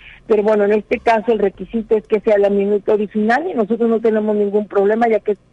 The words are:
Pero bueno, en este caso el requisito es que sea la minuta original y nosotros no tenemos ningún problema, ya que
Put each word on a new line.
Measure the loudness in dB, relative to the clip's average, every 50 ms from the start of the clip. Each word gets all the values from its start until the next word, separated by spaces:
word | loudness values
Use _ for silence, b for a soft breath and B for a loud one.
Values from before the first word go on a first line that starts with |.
| B B B B B
Pero | -2 0 2 2
bueno, | 2 2 2 2
en | 2 0
este | 0 -2 -2 -6 -4
caso | 0 0 0 0 0 0 0
el | 0
requisito | 0 -2 -2 -4 -12 -8 -6 -6 -4 -2 -2
es | -2 -2
que | 0 -2 -2
sea | 0 2 2 2
la | 2 2
minuta | 2 0 0 0 -2 -2 0 0 -2
original | 0 -2 -2 -2 -2 0 0 0 0 -2 -4
y | -4
nosotros | -2 -2 -2 -2 -2 0 0
no | 0 0
tenemos | 0 0 0 0 0 -2 -2
ningún | -2 -2 0 -2 -2 -2 -2
problema, | 0 0 2 2 2 2 0 0
ya | 0 0
que | -2 -4 -6 -6 _ _